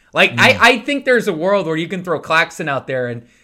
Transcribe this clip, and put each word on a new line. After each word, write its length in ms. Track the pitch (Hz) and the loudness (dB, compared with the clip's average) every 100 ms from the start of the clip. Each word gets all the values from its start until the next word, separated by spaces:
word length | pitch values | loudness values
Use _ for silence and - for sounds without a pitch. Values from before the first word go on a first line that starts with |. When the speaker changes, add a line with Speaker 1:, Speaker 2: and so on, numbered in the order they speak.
| _ | _
Speaker 1:
Like, 200 | 156 185 | 0 2
Speaker 2:
Mm. 80 | 117 | 4
Speaker 1:
I, 180 | 220 196 | 2 4
I 180 | 233 262 | 4 4
think 240 | - 285 | -2 -4
there's 240 | - 240 196 | 0 0 0
a 40 | |
world 340 | 156 180 202 160 | -2 0 0 0
where 100 | 160 | -4
you 120 | 170 | -6
can 140 | 185 | -8
throw 160 | 180 147 | -6 -6
Claxton 500 | - 160 165 - 156 | -2 0 -2 -4 -4
out 200 | 131 - | -4 -4
there 180 | 131 120 | -4 -4
and 200 | 117 - _ | -8 -14 _